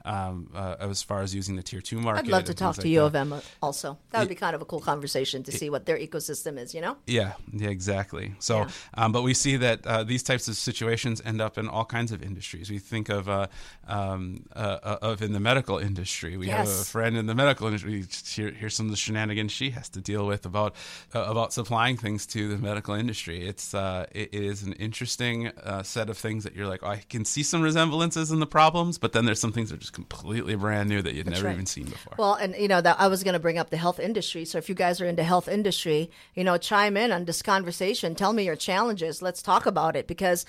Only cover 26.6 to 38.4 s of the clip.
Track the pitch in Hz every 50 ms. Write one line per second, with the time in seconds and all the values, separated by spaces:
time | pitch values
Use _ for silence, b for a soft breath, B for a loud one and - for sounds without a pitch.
26.6 | 101 98 95 95 - 98 104 104 - - - 120 107 - - - - - - 170
27.6 | 160 160 156 165 160 165 147 160 170 170 - 165 160 156 160 160 156 147 - 156
28.6 | 156 160 156 175 170 175 165 - - - - 113 117 117 107 - 127 113 104 117
29.6 | 113 101 - - - - - - 85 - - - - 76 107 120 - 85 107 98
30.6 | 98 107 107 104 101 104 104 101 92 71 60 73 87 82 85 92 98 98 92 87
31.6 | 95 - - - 71 - - - - - - - 214 196 208 214 208 190 185 -
32.6 | 208 202 196 180 175 175 165 - 196 196 190 185 190 190 180 170 156 170 165 170
33.6 | 156 - 175 160 170 175 175 - - 190 226 208 170 - - 170 165 165 - 170
34.6 | 156 - 190 175 185 175 175 180 185 175 170 170 160 165 180 180 170 - 180 208
35.6 | 214 196 175 - - 175 151 151 165 170 B B B B B 175 185 190 180 175
36.6 | - - 220 202 208 208 202 196 233 247 196 175 175 170 165 - - 220 196 190
37.6 | 185 175 170 - 185 190 240 - - 175 165 - 196 190 220 220